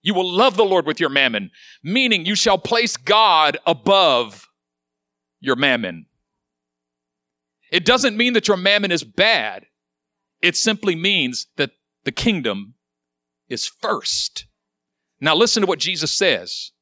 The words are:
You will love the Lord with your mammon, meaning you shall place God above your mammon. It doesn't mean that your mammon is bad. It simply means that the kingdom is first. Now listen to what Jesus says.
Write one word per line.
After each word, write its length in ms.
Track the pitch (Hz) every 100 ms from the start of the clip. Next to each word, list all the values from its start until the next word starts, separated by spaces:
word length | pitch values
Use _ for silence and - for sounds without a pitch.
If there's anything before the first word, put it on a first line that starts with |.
You 140 | 175 185
will 120 | 185
love 300 | 180 262 190
the 80 | 202
Lord 220 | 190 147
with 120 | 147
your 100 | 156
mammon, 420 | 139 131 107 95 _ - -
meaning 420 | 147 233 254 202 160
you 80 |
shall 240 | 208 226 190
place 400 | - 226 233 -
God 640 | - 214 214 160 151 - -
above 800 | 156 - 196 170 123 113 - - _ _ _ _ _ _ _ _ _
your 160 | 135 123
mammon. 520 | 139 123 95 85 - _ _ _ _ _ _ _ _ _ _ _ _ _ _ _ _
It 140 | 175 175
doesn't 320 | 247 254 208
mean 160 | 247
that 140 | 233 214
your 100 | 190
mammon 340 | 190 208 202
is 120 | 170
bad. 640 | - - 208 202 107 95 _ _ _ _ _ _ _ _
It 160 | 175 170
simply 380 | 220 214 202 165
means 500 | 185 190 127 123 - -
that 160 | 139 _ _ _ -
the 60 |
kingdom 600 | - 240 190 117 101 101 _ _ _ _ _ _ _ _
is 200 | 123 -
first. 800 | _ 214 220 - - - - - _ _ _ _ _ _ _
Now 160 | 143 185
listen 260 | 233 226
to 60 | 190
what 100 | 156
Jesus 340 | 156 170 151
says. 600 | - 190 107 90 - - _